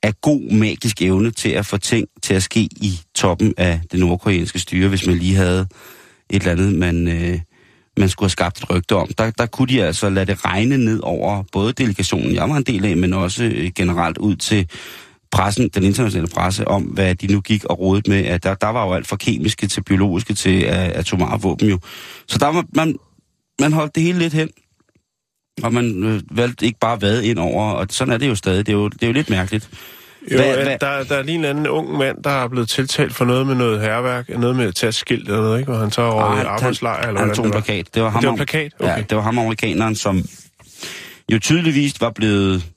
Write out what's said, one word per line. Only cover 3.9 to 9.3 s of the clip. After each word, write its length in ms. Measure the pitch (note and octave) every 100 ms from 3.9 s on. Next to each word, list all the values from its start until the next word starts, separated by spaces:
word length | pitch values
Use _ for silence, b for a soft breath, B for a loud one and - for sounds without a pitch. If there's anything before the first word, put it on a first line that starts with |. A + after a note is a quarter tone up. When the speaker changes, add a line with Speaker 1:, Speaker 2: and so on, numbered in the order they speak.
Speaker 1:
det 80 | F2+
nordkoreanske 600 | F2+ F2 - F#2 E2 F#2
styre, 300 | F2 F#2 F#2+
hvis 160 | F#2+ F#2
man 80 | F2
lige 180 | F2+ F#2+
havde 320 | F2+ F#2 F#2 B B B B B B
et 100 | G2
eller 100 | F2+
andet, 220 | E2+ F#2+
man, 340 | F2 F2+ E2+ E2+
øh, 320 | E2 F2 F2 E2 b b b b -
man 120 | G2
skulle 160 | - G2
have 40 |
skabt 260 | - F2 -
et 120 | -
rygte 260 | F2+ F2 G#2
om. 120 | - -
Der, 120 | A2+